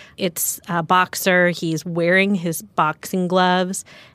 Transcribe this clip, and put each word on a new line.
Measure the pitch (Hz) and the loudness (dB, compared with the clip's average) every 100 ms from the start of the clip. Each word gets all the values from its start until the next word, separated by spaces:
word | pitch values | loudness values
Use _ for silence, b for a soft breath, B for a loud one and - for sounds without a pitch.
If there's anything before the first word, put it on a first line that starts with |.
| B - | B -6
It's | 190 - - - - | -6 -4 -6 -8 -4
a | 175 | -4
boxer. | 165 185 180 - 190 180 175 | 2 2 2 -2 2 4 2
He's | 170 170 160 180 | 0 -4 -4 -4
wearing | 170 170 185 196 202 | -2 2 4 2 0
his | 170 160 | -2 -6
boxing | - - 156 151 - 185 180 | -6 -2 -2 -2 -6 -4 0
gloves | 185 180 180 185 190 B B B | 2 2 2 -2 -6 B B B